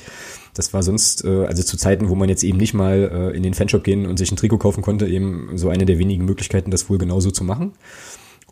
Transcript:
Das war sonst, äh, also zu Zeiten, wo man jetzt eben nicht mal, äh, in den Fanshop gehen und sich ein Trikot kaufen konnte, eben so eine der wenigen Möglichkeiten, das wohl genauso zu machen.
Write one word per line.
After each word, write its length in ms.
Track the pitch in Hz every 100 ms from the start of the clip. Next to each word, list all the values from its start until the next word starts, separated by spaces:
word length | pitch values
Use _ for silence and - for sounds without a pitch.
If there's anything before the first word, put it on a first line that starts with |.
| - - - - -
Das 200 | - -
war 100 | 98
sonst, 420 | 90 110 - - -
äh, 220 | 95 -
also 160 | 87
zu 120 | 90 -
Zeiten, 320 | 95 95 104
wo 80 | 92
man 140 | 95
jetzt 140 | 92
eben 160 | 92 92
nicht 140 | 110
mal, 580 | 101 95 98 98 87 90
äh, 20 | 80
in 80 |
den 120 | 92 90
Fanshop 280 | 101 104
gehen 220 | 98 98 92
und 120 | 90
sich 140 | 90
ein 60 | 95
Trikot 220 | 107 110
kaufen 240 | 101 101
konnte, 220 | 104 104 98
eben 520 | 95 98 87 - 90
so 100 | 87
eine 180 | 92 95
der 140 | 85
wenigen 240 | 95 92
Möglichkeiten, 480 | 90 95 - 98 92
das 180 | 92 -
wohl 80 | 95
genauso 320 | 87 92 92
zu 120 | -
machen. 300 | 92 113 196 - - - - - - - _